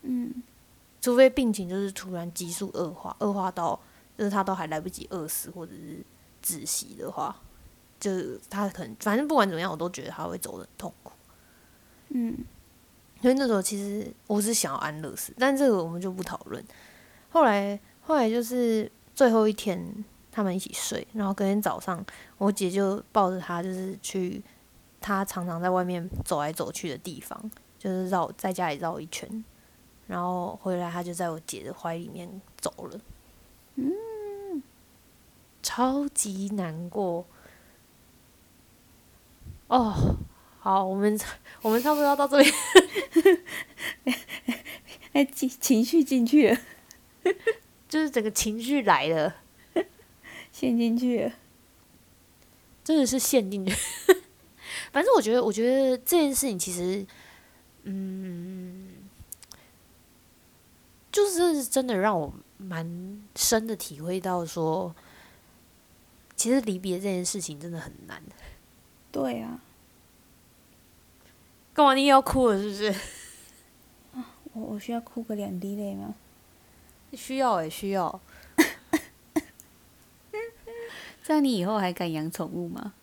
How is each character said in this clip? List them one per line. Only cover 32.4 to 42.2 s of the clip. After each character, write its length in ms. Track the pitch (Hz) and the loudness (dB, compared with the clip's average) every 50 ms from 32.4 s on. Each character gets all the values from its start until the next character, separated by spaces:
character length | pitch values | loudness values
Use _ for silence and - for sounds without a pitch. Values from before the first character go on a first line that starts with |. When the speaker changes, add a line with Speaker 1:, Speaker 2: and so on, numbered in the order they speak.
| - - - - | -20 -20 -18 -8
Speaker 2:
走 80 | - - - - - 175 | -8 -8 -8 -8 -14 -14
了。 100 | - 214 - - - - _ - - - - - - - - _ _ | -14 -16 -18 -20 -20 -20 _ -20 -20 -20 -20 -20 -20 -20 -20 _ _
Speaker 1:
嗯。 840 | 277 254 269 349 415 453 453 440 427 415 415 403 403 403 392 370 294 254 - _ _ - _ _ _ _ _ _ _ _ _ _ _ _ _ _ _ - | -4 -2 -2 -2 -4 -6 -10 -10 -10 -10 -10 -12 -12 -10 -10 -10 -10 -10 -14 _ _ -20 _ _ _ _ _ _ _ _ _ _ _ _ _ _ _ -10
Speaker 2:
超 460 | - - - 247 254 262 285 285 285 | -8 -2 0 0 0 2 0 -2 -2
级 400 | - - - 214 190 190 196 202 208 | -4 -4 -4 -4 -4 -6 -6 -4 -4
难 360 | 202 180 165 156 160 175 175 | -4 -4 -6 -6 -8 -10 -8
过。 340 | - 214 202 180 170 170 180 - - - - - - - - - - _ _ _ _ _ - - _ _ _ _ _ _ _ _ _ _ _ _ _ _ _ _ - - _ - - - _ _ - _ - - - - - - | -4 -4 -2 -2 -2 -4 -6 -10 -18 -20 -20 -20 -20 -20 -20 -20 -20 _ _ _ _ _ -20 -20 _ _ _ _ _ _ _ _ _ _ _ _ _ _ _ _ -20 -20 _ -20 -20 -20 _ _ -20 _ -20 -20 -20 -20 -4 2
哦， 480 | - 254 240 220 202 - - - - - - - - - - - - - | 2 4 4 2 2 2 2 2 2 0 -4 -12 -16 -20 -20 -20 -20 -6
好， 260 | - 196 190 190 196 | -2 2 2 2 2
我 120 | 190 190 | 0 0
们， 200 | 196 202 208 214 214 - - - - _ - - - - | 2 2 2 2 2 -4 -8 -12 -14 _ -20 -20 -4 0
我 80 | 220 | 2
们 100 | 220 233 | 2 2
差 140 | 247 294 302 | 4 2 2
不 60 | 294 | 4
多 40 | 294 | 4
要 120 | 285 285 | 4 4
到 100 | 277 | 4